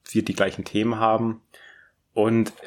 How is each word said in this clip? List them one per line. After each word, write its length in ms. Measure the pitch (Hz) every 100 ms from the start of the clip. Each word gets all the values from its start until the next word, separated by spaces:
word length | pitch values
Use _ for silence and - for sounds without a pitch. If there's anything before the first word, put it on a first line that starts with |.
| -
wir 160 | 110
die 100 | 98
gleichen 300 | 95 98 -
Themen 360 | - 104 113 113
haben. 400 | 113 110 117 110 _ - - - _ _ _
Und 380 | 110 110 113 110 -